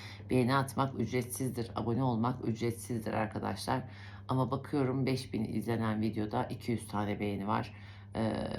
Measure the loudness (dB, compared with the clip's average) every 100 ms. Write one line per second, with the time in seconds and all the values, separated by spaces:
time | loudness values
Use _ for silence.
0 | -12 -12 2 4 6 4 2 0 0 0
1 | 0 0 -2 -2 -2 -2 -2 -2 0 2
2 | 4 4 2 0 -2 0 0 -2 -2 -2
3 | 0 0 0 -2 -2 -2 0 -2 -2 -10
4 | -14 -10 0 2 2 0 0 2 4 2
5 | 2 0 0 -2 0 0 0 0 2 2
6 | 0 0 0 0 -2 -4 -2 -2 -2 -2
7 | 0 0 0 0 0 0 -2 -8 -14 -16
8 | -8 -2 0 0 -2